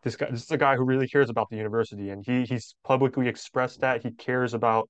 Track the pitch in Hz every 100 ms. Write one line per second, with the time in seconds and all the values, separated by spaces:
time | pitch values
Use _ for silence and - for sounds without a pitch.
0 | - - - 117 - 151 139 131 131 131
1 | 131 143 127 117 107 110 107 113 110 104
2 | 101 98 101 123 120 123 - - - 131
3 | 131 135 123 113 - - 127 - 131 123
4 | 120 117 - 127 123 113 117 113 107